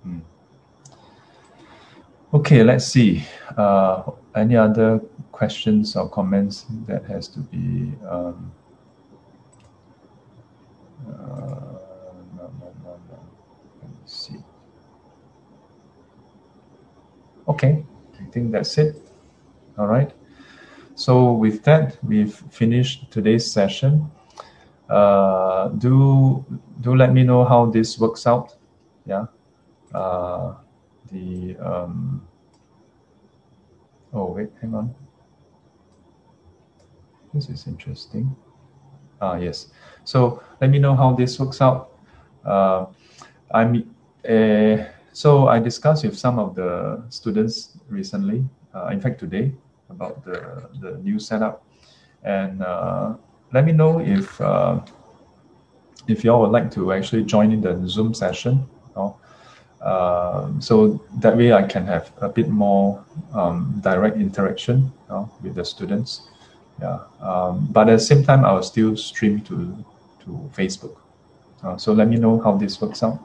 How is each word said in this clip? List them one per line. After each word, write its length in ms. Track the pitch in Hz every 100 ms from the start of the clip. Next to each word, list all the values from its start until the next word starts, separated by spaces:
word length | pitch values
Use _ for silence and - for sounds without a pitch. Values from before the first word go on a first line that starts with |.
Hmm. 160 | 92 85 82 _ _ _ _ _ - _ _ _ _ _ _ _ _ - - - _ _ _
Okay, 300 | 147 147 135
let's 220 | 110 131 -
see. 380 | - 113 82 - - - -
Uh, 560 | 104 98 95 95 - - _ -
any 220 | 110 120
other 420 | 107 107 110 110 - - -
questions 640 | - 107 - - 107 104 95
or 140 | 90
comments 560 | - 95 98 101 98 - 110 113
that 200 | 98 -
has 240 | 98 -
to 100 | -
be, 540 | - 90 90 90 92 95 90
um, 460 | 87 87 87 90 87 _ _ _ _ _ _ _ _ _ _ _ _ _ _ _ _ _ _ _ _ _ _ _ _ 135
uh, 60 | - 131 139 135 - - 92 95 92 92 92 90 90
no, 160 | 90 -
no, 140 | 87 90
no, 160 | 87 87 87
no. 120 | 73 82 _ _ _ _ _
Let 80 | -
me 140 | - -
see. 380 | - - - - _ _ _ _ _ _ _ _ _ _ _ _ _ _ _ _ 110 117 _ _ _ _ _ _ _ _ _ _ _ -
Okay, 380 | 147 135 156 - - _ -
I 60 | -
think 200 | 120 117
that's 260 | 110 - -
it. 200 | 151 - - _ _ _ _ _ _ -
All 100 | 104
right. 240 | 120 143 - _ _ - - - - - -
So 380 | - 127 123
with 300 | 117 110 107
that, 340 | - 156 139 -
we've 320 | 113 107 104 - -
finished 640 | - 113 120 127 - -
today's 400 | 113 104 117 -
session. 580 | - 98 - 135 151 151 - _ - - _ _ _ _
Uh, 800 | 104 101 101 98 95 95 92 98
do, 760 | 107 123 131 139 135 131 131 - 127 - -
do 160 | 123 131
let 160 | 127
me 120 | 127
know 200 | 127 123
how 220 | 123 123 117
this 340 | 113 110 -
works 260 | 110 - 123
out. 300 | 120 123 _ _ _ _ _ -
Yeah. 200 | 98 113 _ _ _ _ _ _
Uh, 600 | 95 95 90 90 90 90 92 _ _ _ _ -
the, 460 | 95 92 92 90 87
um, 680 | 90 90 87 87 87 92 - _ _ _ _ _ _ _ _ _ _ _ _ _ _ _ _ _ _
oh, 180 | 107 92
wait, 180 | 87 107 _
hang 120 | 113
on. 220 | 110 117 - - _ _ _ _ _ _ _ _ _ _ _ _ _ _ _ _ _ _ _ _ _ _
This 160 | 147 -
is 180 | - -
interesting. 680 | 85 - - - 107 131 131 _ _ _ _ _ - _ _
Ah, 140 | 95 87
yes. 320 | 87 - - _ - - -
So 360 | 135 123 233 - -
let 80 | 135
me 100 | 143
know 160 | 139 131
how 180 | 131
this 240 | 123 123 -
works 240 | 131 -
out. 300 | 131 131 - _ _ _ _ _ 101
Uh, 400 | 98 95 95 92 - _ _ - _ _
I'm, 420 | 110 117 120 - - _ _ -
uh, 500 | 113 110 104 107 107 107 - _
so 380 | - 151 139 131
I 100 | 117
discussed 460 | 113 - 151 156 110
with 120 | -
some 220 | 127 120
of 160 | 98 92
the 480 | 90 87 98 104 -
students 680 | - 113 101 110 - - - _
recently, 560 | 101 95 101 101 117 131 _ _
uh, 140 | 95 90
in 140 | -
fact 180 | 127 107
today, 340 | 87 92 131 135 _ _ _
about 360 | 90 90 - 92
the, 420 | 90 85 85 - -
the 160 | 92 -
new 160 | 98 104
setup. 440 | - 110 107 - _ _ _ _ _ _
And, 400 | - 98 95 95
uh, 500 | 90 90 92 92 101 110 _ _ _
let 120 | 127 156
me 60 |
know 280 | 160 160 165
if, 420 | - 101 - -
uh, 400 | 101 - 50 50 - - _ _ _ _ _ _ _ _ _ _ -
if 160 | 110
y'all 180 | 113 120
would 100 | 104
like 200 | 117 -
to 200 | - 92
actually 320 | 95 95 113
join 280 | 101 110 107
in 100 | 110
the 260 | 92 90 90
Zoom 260 | 98 113
session, 540 | 113 92 87 120 131 131 _ -
you 60 | -
know. 220 | 98 - _ _ - - _ _
Um, 800 | - 95 90 87 87 95 98 101
so 380 | - 110 107 - - -
that 180 | 113 113
way 160 | 120
I 80 | 104
can 240 | 98 - 92
have 260 | 87 - -
a 80 | 101
bit 220 | - 110
more, 560 | 104 101 101 98 101 - 156 -
um, 460 | 117 87 85 78 104
direct 340 | 95 92 107 107
interaction, 720 | 98 - 95 - - 127 135 - _
you 20 |
know, 220 | 98 110 _
with 100 | 92
the 100 | 90
students. 640 | 87 - 92 101 127 - - _ _ _ _ -
Yeah. 200 | 92 92 - _
Um, 460 | 95 90 90 92 101
but 160 | 107 110
at 120 | 113
the 0 |
same 240 | - 143
time, 200 | 135 135
I 100 | 104
will 100 | 95
still 340 | - - 110 107
stream 440 | - - 110 104
to, 440 | - 87 87 101 - _ _ _
to 280 | - 160 147 -
Facebook. 420 | 196 - - - _ _ _ _ _ _
Uh, 140 | 95 90
so 160 | -
let 140 | 107 110
me 100 | 117
know 220 | 113 113
how 160 | 110 98
this 240 | 101 -
works 220 | 104 -
out. 160 | 113 143